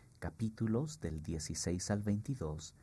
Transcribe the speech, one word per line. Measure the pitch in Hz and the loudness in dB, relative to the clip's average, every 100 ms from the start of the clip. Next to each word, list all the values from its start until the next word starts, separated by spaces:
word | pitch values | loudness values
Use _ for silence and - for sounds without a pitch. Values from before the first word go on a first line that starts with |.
| - - | -20 -6
capítulos | 87 - 110 - 113 113 156 - | -6 0 -2 2 2 4 2 -2
del | 82 78 | -2 -2
dieciséis | 80 80 - 82 82 90 - | -2 -2 -2 -2 0 0 2
al | 104 | 2
veintidós, | 104 104 110 131 78 78 - - | 2 2 0 -2 -2 -4 -8 -16